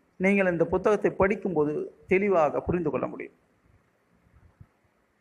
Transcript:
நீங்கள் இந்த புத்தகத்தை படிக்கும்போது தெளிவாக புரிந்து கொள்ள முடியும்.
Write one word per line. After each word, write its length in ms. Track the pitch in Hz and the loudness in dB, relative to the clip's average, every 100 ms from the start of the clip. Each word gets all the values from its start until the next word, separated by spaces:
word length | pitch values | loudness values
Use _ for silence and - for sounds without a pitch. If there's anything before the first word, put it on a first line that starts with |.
| _ _ | _ _
நீங்கள் 360 | 185 202 185 | 2 2 2
இந்த 140 | 170 160 | 0 0
புத்தகத்தை 460 | 185 214 208 196 | 0 0 2 0
படிக்கும்போது 640 | - 190 202 202 156 147 147 - - - | 0 0 0 -2 0 0 -2 -8 -14 -2
தெளிவாக 540 | 185 202 180 147 139 | 0 2 2 2 0
புரிந்து 280 | - 175 151 | -4 -2 -2
கொள்ள 180 | 127 127 | -4 -6
முடியும். 300 | 120 - _ _ _ _ _ _ _ _ _ _ _ _ _ - _ _ _ _ _ | -8 -16 _ _ _ _ _ _ _ _ _ _ _ _ _ -20 _ _ _ _ _